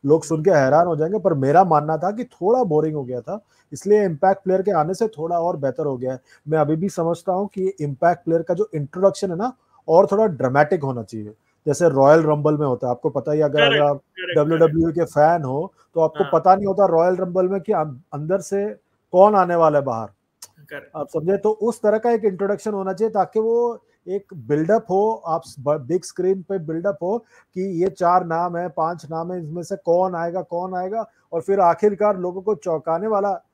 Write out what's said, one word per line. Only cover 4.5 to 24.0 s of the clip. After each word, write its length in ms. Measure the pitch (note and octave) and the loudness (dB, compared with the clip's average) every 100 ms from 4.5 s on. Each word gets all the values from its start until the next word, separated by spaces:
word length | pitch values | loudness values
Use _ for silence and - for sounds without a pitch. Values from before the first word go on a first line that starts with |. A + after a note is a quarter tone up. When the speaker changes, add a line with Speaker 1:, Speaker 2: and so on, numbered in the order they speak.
| F#3 | 0
Speaker 1:
के 100 | F#3+ | 2
आने 220 | F3 D#3 | 0 0
से 140 | F#3 A3 | -2 -4
थोड़ा 320 | D3 E3 F3 | -4 -4 -2
और 180 | E3 E3+ | -2 -2
बेहतर 280 | C#3 B2+ D3 | -4 -4 -4
हो 120 | B2+ | -4
गया 160 | B2+ | -6
है। 60 | C3 _ _ D3 | -8 _ _ -4
मैं 120 | D#3 | 0
अभी 160 | D3 D#3+ | 0 0
भी 140 | F#3+ | -4
समझता 420 | - E3 E3+ - | -4 -4 -4 -4
हूँ 160 | F#3 G3+ | -4 -4
कि 260 | - F#3+ - | -4 -6 -4
इम्पैक्ट 440 | D3 C3+ E3+ E3+ - | -8 0 0 0 0
प्लेयर 160 | D#3+ | -2
का 120 | - | 0
जो 160 | F3 G#3+ D#3 | -4 -2 -4
इंट्रोडक्शन 560 | C#3+ F3+ G3 F#3+ G3 | -8 0 0 2 -6
है 60 | E3 | -4
ना, 200 | A#3+ - _ _ - | -6 -8 _ _ 2
और 200 | E3 G3 | 4 6
थोड़ा 140 | G3 A3 | 2 0
ड्रामेटिक 580 | C3+ B2+ C3+ D3 F#3 | 0 0 2 2 2
होना 200 | C#3 B2 | -2 -6
चाहिए, 300 | G#2+ A2 G#2+ G#2+ _ _ - | -10 -12 -14 -18 _ _ -4
जैसे 220 | C#3 E3+ | 2 2
रॉयल 300 | C3+ C3+ D#3+ | 6 6 6
रंबल 380 | D#3 D3+ D3+ D3 | 6 0 0 0
में 100 | D3 | -2
होता 200 | B2 B2 | -2 -4
है। 40 | |
आपको 180 | B2 D#3 | -2 -4
पता 220 | C#3 D3+ | -4 -4
ही, 100 | D3+ | 0
अगर, 180 | D3 C#3+ | 0 2
Speaker 2:
करेक्ट, 140 | C#3+ | 2
Speaker 1:
अगर 100 | C#3 | 2
आप 140 | D3 C#3+ | 0 0
Speaker 2:
करेक्ट, 420 | _ - F3+ E3 | _ -14 -4 0
Speaker 1:
डब्ल्यूडब्ल्यूई 520 | D3+ E3 E3 D#3 E3 | 0 4 2 2 0
Speaker 2:
करेक्ट। 80 | E3 | 0
Speaker 1:
के 60 | D#3+ | -2
फैन 380 | D3 D3+ E3+ | 2 4 2
हो, 300 | C3+ C3+ F#3 _ _ E3+ | -2 -6 -8 _ _ -2
तो 60 | |
आपको 220 | D#3+ D3+ | -2 0
Speaker 2:
हाँ। 80 | - | 0
Speaker 1:
पता 220 | E3 F#3 G3 | 2 4 4
नहीं 100 | G3+ | 4
होता 200 | F#3+ G3 | 2 4
रॉयल 300 | E3 F3 F#3 | 4 2 0
रंबल 320 | F#3 F3+ F3+ | -2 0 0
में 140 | G3 | -2
कि 120 | F3+ | -2
अं-, 240 | G3 D#3 B2+ _ | -2 -2 -8 _
अंदर 240 | C#3+ D#3 F#3+ | -10 -4 -4
से 280 | - G3 G3+ G#3+ _ _ _ | -2 -4 -6 -10 _ _ _
कौन 240 | F3+ G3+ G#3 | 6 6 6
आने 200 | F3 F3 | 2 4
वाला 240 | D#3+ D3 | 4 4
है 60 | C3 | 0
बाहर, 220 | A2+ G#2+ _ _ _ - _ | -6 -8 _ _ _ -20 _
Speaker 2:
करेक्ट। 300 | C#3+ D3 - D#3 | -18 -18 -14 -12
Speaker 1:
आप 120 | C#3+ | -6
समझे? 300 | D#3+ E3 G3 | -4 -2 0
तो 140 | G#3+ | 0
उस 300 | G#3+ A3 A3 | -2 -4 0
तरह 160 | G#3+ G#3+ | 0 0
का 140 | A#3+ | 0
एक 140 | A#3 G#3 | 0 0
इंट्रोडक्शन 460 | F#3 G3+ G3+ A3 | -2 -4 -4 -4
होना 220 | G3+ F#3+ | -6 -6
चाहिए, 180 | F3+ A3 | -2 -2
ताकि 280 | G#3 F#3 A3 | 0 -2 0
वो 460 | A3 A#3 A#3+ A3+ _ _ | 0 0 -2 -4 _ _